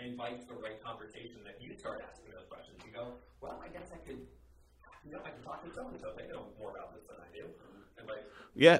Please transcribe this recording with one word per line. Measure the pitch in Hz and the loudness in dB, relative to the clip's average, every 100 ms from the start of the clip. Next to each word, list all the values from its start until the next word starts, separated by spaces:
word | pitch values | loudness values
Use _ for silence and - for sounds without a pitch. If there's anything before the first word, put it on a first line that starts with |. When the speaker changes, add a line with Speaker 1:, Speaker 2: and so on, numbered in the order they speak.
Speaker 1:
invites | 123 123 120 - - | -8 -6 -4 -6 -8
the | |
right | 113 110 107 | -8 -8 -8
conversation | - - - - - 1077 | -8 -10 -10 -12 -14 -14
that | - - | -16 -14
you | - - | -14 -10
start | - - - | -6 -6 -8
asking | - - | -14 -18
those | 571 - | -16 -14
questions. | - - - - | -14 -14 -18 -12
You | |
go, | - 247 - - - | -8 -8 -8 -16 -12
"Well, | - - | -10 -10
I | 175 | -10
guess | 180 180 | -12 -12
I | 170 139 | -12 -10
could, | 123 - - - - - - - - 147 | -12 -12 -18 -20 -20 -20 -20 -20 -20 -12
you | |
know, | 151 156 | -10 -10
I | |
could | 120 | -10
talk | - - 170 | -10 -10 -8
to | - | -8
so-and-so. | - - 107 - | -8 -8 -8 -8
They | - | -8
know | - - - | -10 -12 -10
more | - | -10
about | - - - | -8 -10 -14
this | - | -18
than | - | -18
I | - 82 | -16 -12
do." | - - - 101 - - | -12 -14 -18 -20 -20 -12
And | 110 | -6
like | 107 - - - - | -6 -6 -14 -6 12
Speaker 2:
Yeah, | 160 170 | 12 12